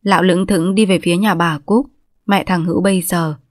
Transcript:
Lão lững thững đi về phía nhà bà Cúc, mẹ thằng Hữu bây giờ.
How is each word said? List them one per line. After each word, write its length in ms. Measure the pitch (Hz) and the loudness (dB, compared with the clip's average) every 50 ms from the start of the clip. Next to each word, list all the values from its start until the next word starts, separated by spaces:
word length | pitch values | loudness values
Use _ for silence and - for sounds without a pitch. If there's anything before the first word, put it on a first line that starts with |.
Lão 200 | _ 202 196 165 | _ 2 2 2
lững 240 | 175 185 170 180 190 | 4 2 2 0 0
thững 280 | - 208 170 165 185 190 | 0 0 0 0 0 0
đi 120 | 208 220 | 0 2
về 120 | 190 190 160 | 2 0 0
phía 140 | - 175 170 | 0 -2 0
nhà 180 | 180 214 214 180 | 0 0 0 0
bà 240 | 165 175 165 156 143 | 0 -2 -2 -4 -6
Cúc, 280 | _ - 208 240 285 - _ _ _ _ _ _ _ | _ 0 0 0 0 -2 _ _ _ _ _ _ _
mẹ 180 | - 202 190 - | -2 -2 -2 0
thằng 200 | - 185 175 160 | -2 -2 -2 -2
Hữu 160 | 170 160 - | -2 -2 0
bây 220 | 180 196 196 185 | 0 2 0 0
giờ. 320 | 165 - 185 170 165 156 147 - _ _ | -2 -2 -2 -2 -2 -2 -6 -8 _ _